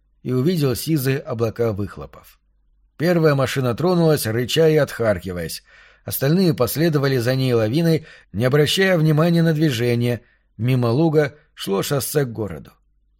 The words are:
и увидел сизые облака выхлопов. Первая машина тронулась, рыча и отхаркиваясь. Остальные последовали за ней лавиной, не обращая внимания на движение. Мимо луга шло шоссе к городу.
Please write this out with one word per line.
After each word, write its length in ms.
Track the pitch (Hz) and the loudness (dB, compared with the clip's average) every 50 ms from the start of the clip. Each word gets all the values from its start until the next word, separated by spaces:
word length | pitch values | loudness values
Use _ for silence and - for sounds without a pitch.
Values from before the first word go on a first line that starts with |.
| _ _ _ _ - | _ _ _ _ -8
и 100 | 131 127 | -4 -2
увидел 420 | 127 127 170 190 160 143 131 120 | 0 0 0 0 0 0 0 -2
сизые 440 | - - 147 165 151 127 135 131 143 | -2 -2 -2 -2 -2 0 -2 -2 -2
облака 540 | - - 127 113 113 110 - - 117 113 101 | -4 -8 -4 -4 -4 -4 -2 -2 -2 -2 -2
выхлопов. 680 | 98 104 87 - 78 73 69 - - - - - _ _ _ _ _ _ _ _ _ _ _ _ | -4 -6 -8 -10 -14 -18 -18 -18 -20 -20 -20 -20 _ _ _ _ _ _ _ _ _ _ _ _
Первая 380 | - 139 180 175 170 160 156 143 | -4 0 0 2 4 4 4 2
машина 400 | 135 131 120 - 143 127 123 113 | 2 0 -2 -2 -2 -2 -2 -2
тронулась, 520 | - 147 185 185 170 170 160 151 - - | 0 0 0 2 4 4 4 2 2 0
рыча 420 | 110 107 120 127 110 - 151 165 156 | -2 -2 -2 -2 -2 0 2 4 4
и 80 | 156 | 4
отхаркиваясь. 880 | 151 139 - - - 117 107 101 87 - 95 87 87 82 80 - - _ _ - - - - _ _ - | 4 2 0 -2 -2 0 0 0 -2 -4 -8 -8 -8 -8 -8 -10 -12 _ _ -20 -20 -20 -20 _ _ -14
Остальные 500 | - 110 - 131 139 160 190 190 170 135 | -10 -6 -2 0 0 2 2 2 2 2
последовали 640 | 107 123 107 - 135 160 170 147 147 135 139 135 127 | 0 0 -2 0 0 0 0 2 0 0 0 0 0
за 160 | 113 123 131 | 0 0 0
ней 180 | 131 131 131 120 | 0 0 0 2
лавиной, 540 | 117 110 107 120 160 170 165 160 147 151 - - - - _ - | 2 0 0 0 0 2 2 0 0 -2 -8 -20 -20 -20 _ -4
не 120 | 95 120 | -2 0
обращая 520 | 127 135 147 151 - - 175 190 190 185 | 2 2 2 2 2 2 2 2 2 2
внимания 460 | 165 156 160 151 147 160 175 170 170 165 | 2 2 2 2 2 2 2 4 2 2
на 100 | 165 160 | 2 2
движение. 720 | 147 160 156 127 110 120 120 120 120 120 120 120 113 _ _ _ _ _ _ _ | 2 0 0 0 0 0 0 0 0 0 -2 -2 -4 _ _ _ _ _ _ _
Мимо 300 | - 110 127 131 127 123 | -6 -2 0 0 2 2
луга 500 | 117 113 139 170 165 147 156 151 135 - - _ _ _ | 2 2 2 2 2 2 2 0 0 -4 -12 _ _ _
шло 280 | - - 190 196 196 165 | -14 -8 -4 -4 -4 -2
шоссе 420 | - 151 135 117 - - 151 139 | -2 -4 -4 -4 -2 -2 -2 -2
к 80 | 123 110 | -2 -4
городу. 400 | 113 107 92 82 71 69 - _ _ _ _ _ _ _ _ _ _ | -8 -8 -8 -8 -12 -16 -20 _ _ _ _ _ _ _ _ _ _